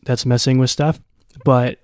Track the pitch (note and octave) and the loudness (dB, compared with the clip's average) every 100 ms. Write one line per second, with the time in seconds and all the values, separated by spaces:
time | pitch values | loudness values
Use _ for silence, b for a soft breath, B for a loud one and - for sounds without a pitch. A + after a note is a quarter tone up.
0 | - B2 B2 B2 C#3 C3 B2+ - D3+ D#3 | -6 -4 -2 -2 0 0 0 -2 -2 -4
1 | - _ _ - - B2+ B2 - | -8 _ _ -6 0 2 0 -6